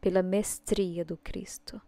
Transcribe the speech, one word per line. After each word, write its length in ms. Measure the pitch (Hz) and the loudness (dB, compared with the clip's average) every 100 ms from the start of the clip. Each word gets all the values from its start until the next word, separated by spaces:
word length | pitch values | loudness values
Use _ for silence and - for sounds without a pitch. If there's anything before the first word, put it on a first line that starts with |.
pela 220 | - 185 | 4 4
mestria 800 | 185 196 208 - - 208 190 170 170 | 4 2 0 -4 0 2 2 0 -4
do 100 | 170 | -4
Cristo. 640 | - - 190 - - 208 | -6 -8 -8 -12 -14 -16